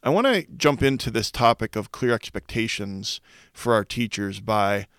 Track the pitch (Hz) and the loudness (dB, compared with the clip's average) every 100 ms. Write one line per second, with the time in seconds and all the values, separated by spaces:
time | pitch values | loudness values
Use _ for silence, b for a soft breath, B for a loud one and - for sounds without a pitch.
0 | 110 170 269 220 - - 147 139 135 135 | 2 2 2 2 -2 0 2 4 2 2
1 | - 117 107 - 120 117 113 110 101 - | -2 -2 -4 2 4 4 -2 -6 -8 -2
2 | 123 117 - 101 - 117 113 - 101 98 | 0 0 -2 -12 -8 -4 -4 -4 -8 -8
3 | 98 - b b b - 120 110 101 - | -8 -10 b b b -8 2 2 2 -4
4 | 117 - 101 98 110 107 101 101 98 | -4 -4 -6 -6 -2 0 2 0 -4